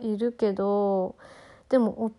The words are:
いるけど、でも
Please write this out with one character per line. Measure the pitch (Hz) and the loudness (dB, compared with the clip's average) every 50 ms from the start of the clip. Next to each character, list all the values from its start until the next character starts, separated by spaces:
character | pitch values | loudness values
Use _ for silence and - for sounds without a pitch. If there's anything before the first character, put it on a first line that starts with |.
い | 233 220 214 | -2 -4 -2
る | 202 233 240 | -2 -2 -4
け | 240 - 226 202 196 | -2 0 0 0 0
ど、 | 196 196 202 202 202 202 196 196 190 185 - - - - - - - - - - - _ - | 0 0 0 2 2 2 2 0 0 -2 -2 -6 -12 -20 -20 -20 -20 -20 -20 -20 -20 _ 2
で | 262 262 | 2 4
も | 233 208 - - 226 220 220 | 4 2 0 -2 -4 -4 -6